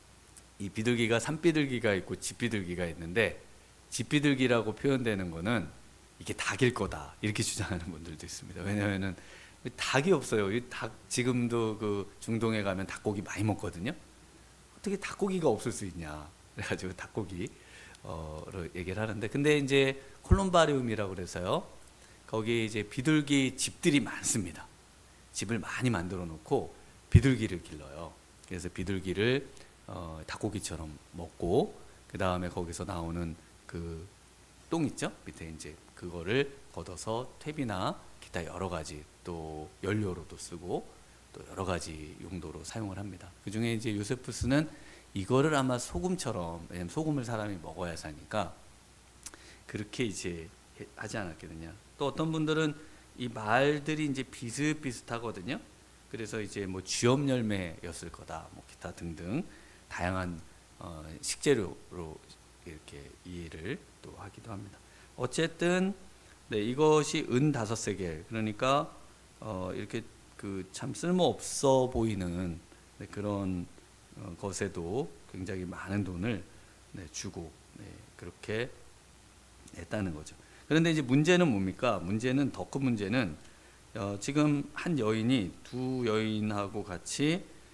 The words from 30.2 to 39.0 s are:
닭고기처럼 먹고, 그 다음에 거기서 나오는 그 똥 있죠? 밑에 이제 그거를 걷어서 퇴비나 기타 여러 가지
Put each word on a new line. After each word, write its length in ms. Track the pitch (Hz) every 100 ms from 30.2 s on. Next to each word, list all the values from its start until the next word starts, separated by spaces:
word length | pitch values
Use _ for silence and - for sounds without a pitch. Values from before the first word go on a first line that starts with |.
| 78
닭고기처럼 720 | - 110 98 - 78 78 76 -
먹고, 680 | 82 82 - 85 110 202 - - - -
그 100 | -
다음에 300 | 95 90 90
거기서 360 | 92 85 85
나오는 520 | 87 90 82 85 85 80 - - -
그 400 | 87 85 82 98 - - - - - -
똥 140 | 165 139
있죠? 260 | - 151 - -
밑에 240 | 78 82
이제 260 | 78 76 78 -
그거를 600 | - 90 85 85 123 139 - -
걷어서 580 | - 85 90 - 113 127 -
퇴비나 640 | - 151 123 95 113 190 - -
기타 200 | - 90 80
여러 240 | 85 92
가지 340 | 85 76 76